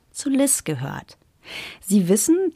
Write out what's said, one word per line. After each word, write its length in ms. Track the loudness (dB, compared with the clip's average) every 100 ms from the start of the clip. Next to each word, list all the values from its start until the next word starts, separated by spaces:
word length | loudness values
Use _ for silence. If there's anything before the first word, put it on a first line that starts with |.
| _
zu 180 | -10 -2
Liz 360 | 0 2 0
gehört. 540 | -4 -6 -6 -10 -14 -20 _ _ -18 -16 -16 -16
Sie 280 | 0 2 4
wissen, 280 | 2 2 2 2